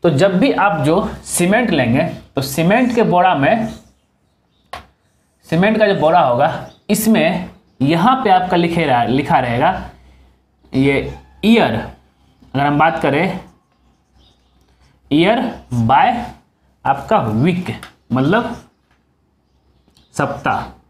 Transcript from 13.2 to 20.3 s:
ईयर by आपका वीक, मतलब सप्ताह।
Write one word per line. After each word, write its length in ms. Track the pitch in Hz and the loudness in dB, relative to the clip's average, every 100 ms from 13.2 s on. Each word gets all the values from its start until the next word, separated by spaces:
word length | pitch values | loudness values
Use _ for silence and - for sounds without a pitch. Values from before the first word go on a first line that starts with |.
| 185 - - _ _ _ _ _ _ _ _ _ _ _ _ _ _ _ _ | -2 -6 -14 _ _ _ _ _ _ _ _ _ _ _ _ _ _ _ _
ईयर 480 | 147 175 240 247 - - | 0 2 0 -4 -10 -8
by 400 | 120 113 147 202 233 - - _ _ _ _ 131 | -4 0 2 2 -2 -8 -16 _ _ _ _ -4
आपका 320 | 135 - 214 | -4 0 -2
वीक, 600 | 120 107 151 175 180 110 - _ _ | 0 0 0 0 -6 -12 -16 _ _
मतलब 440 | 123 135 214 240 - - _ _ _ _ _ _ _ _ _ _ _ _ _ _ | -2 0 0 -2 -10 -18 _ _ _ _ _ _ _ _ _ _ _ _ _ _
सप्ताह। 680 | - 196 | -8 -6